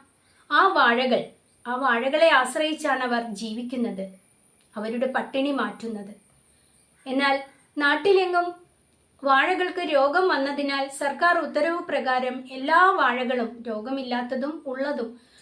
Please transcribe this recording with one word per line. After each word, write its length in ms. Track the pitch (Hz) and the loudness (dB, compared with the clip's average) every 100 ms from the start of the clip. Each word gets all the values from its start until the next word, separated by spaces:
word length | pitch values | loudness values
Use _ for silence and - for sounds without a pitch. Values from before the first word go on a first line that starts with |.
| _ _ _ _ - | _ _ _ _ 0
ആ 160 | 302 381 | 2 4
വാഴകൾ, 560 | 320 247 233 254 220 - - _ _ 240 | 4 4 4 2 0 -2 -14 _ _ -8
ആ 80 | |
വാഴകളെ 560 | 254 269 233 262 302 330 | -2 0 0 0 4 6
ആശ്രയിച്ചാണ് 720 | 262 254 320 311 302 294 262 | 6 2 -2 -2 -2 -2 -2
അവർ 180 | 247 240 | -2 -2
ജീവിക്കുന്നത്, 920 | 226 196 226 220 247 254 220 190 190 185 _ _ _ _ _ 214 | -4 -8 -10 -8 -8 -4 -4 -6 -10 -14 _ _ _ _ _ -10
അവരുടെ 360 | 220 240 254 | -6 -4 -2
പട്ടിണി 400 | 254 - 269 277 | -4 -4 -2 -2
മാറ്റുന്നത്. 600 | 269 208 185 226 208 202 - _ _ _ _ _ _ _ _ 269 | -2 -4 -8 -10 -10 -12 -20 _ _ _ _ _ _ _ _ -6
എന്നാൽ 380 | 262 277 277 - _ _ 294 | 0 0 0 -4 _ _ -2
നാട്ടിലെങ്ങും 760 | 285 302 302 381 359 359 349 349 _ _ _ _ _ _ | 0 2 4 4 4 0 0 -4 _ _ _ _ _ _
വാഴകൾക്ക് 560 | 277 269 311 359 359 349 | 2 4 4 0 -2 -4
രോഗം 480 | 320 285 285 339 370 | 0 2 4 4 2
വന്നതിനാൽ 600 | 285 277 285 285 277 277 | 2 -2 -2 -2 -2 -4
സർക്കാർ 500 | - 285 269 339 339 | -4 -4 2 2 2
ഉത്തരവ് 400 | 285 294 330 339 | 0 0 0 -2
പ്രകാരം 680 | 349 277 247 254 254 262 - | -4 -4 0 -2 -2 -6 -10
എല്ലാ 380 | 262 277 330 370 | -8 2 4 6
വാഴകളും, 720 | 381 262 247 247 247 226 - | 4 2 0 -2 -2 -4 -8
രോഗമില്ലാത്തതും 1000 | 240 214 233 269 247 240 247 247 285 320 277 | -10 -8 -6 -8 -4 -6 -4 -6 -6 -8 -8
ഉള്ളതും, 540 | 262 285 247 226 - _ _ | -6 -6 -6 -8 -12 _ _